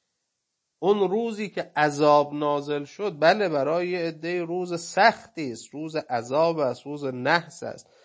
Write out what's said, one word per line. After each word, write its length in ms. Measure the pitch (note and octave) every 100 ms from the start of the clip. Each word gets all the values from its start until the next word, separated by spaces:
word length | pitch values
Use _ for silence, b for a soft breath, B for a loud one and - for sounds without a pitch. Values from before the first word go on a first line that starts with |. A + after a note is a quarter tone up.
| _ _ _ _ _ _ _ _
اون 300 | E3+ G#3 F#3
روزی 400 | G#3+ A#3 G#3 G#3
که 220 | F#3 - D3
عذاب 580 | D3+ C#3+ D3+ D3 C#3+
نازل 500 | D3 D3 D3 C#3+ D3
شد، 340 | C#3+ - G3+ D3
بله، 300 | D#3+ G#3+ F#3+
برای 380 | D3+ C#3 E3+ F3+
یه 120 | F3+
عدهٔ 420 | E3 D#3 E3 F3+
روز 400 | E3 F3 F3+ E3
سختی 720 | - F#3 A3 - - - C#3
است، 180 | A2 -
روز 220 | C#3+ D#3 D#3
عذاب 640 | - A#2+ A2+ C#3+ E3 E3
است، 260 | C3 B2+ C#3
روز 200 | D3 C#3
نحس 580 | B2+ C3+ E3+ E3 -
است، 260 | A#2 - - b